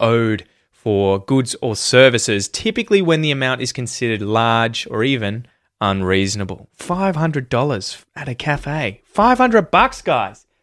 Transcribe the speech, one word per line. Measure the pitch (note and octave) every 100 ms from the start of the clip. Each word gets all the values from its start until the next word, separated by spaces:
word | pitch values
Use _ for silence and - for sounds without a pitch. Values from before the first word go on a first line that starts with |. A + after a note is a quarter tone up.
owed | A2+ A#2 A2+ G#2+ - _ _
for | _ A2+ G2+ G2 G2
goods | G2 C3+ B2 -
or | B2+ G#2
services, | - B2+ C3 A#2 - G#2 G2
typically | - A3 A3 A3 G3+
when | F3 D#3
the | D#3
amount | C#3 C3 B2+
is | B2+
considered | - B2 - A#2+ G#2+
large | G2+ A2 A#2 A2+ A#2 A2+ -
or | A2+
even | B2+ C3+ G#2 A2 A#2+ _ _ _
unreasonable. | G#2 G2 F#2 F#2+ G2 G2+ F#2+ F#2+ -
Five | _ - F3+ G3 D#3
hundred | D#3+ D3 B2+
dollars | A#2+ C#3+ A2+ - - _ -
at | C#3
a |
cafe. | B2 D3+ C#3+ - D#3 A#2+ G2
Five | _ - A3 B3
hundred | B3+ A3+ E3+
bucks, | F3+ B3 -
guys. | - C3+ G2 G#2+ _ _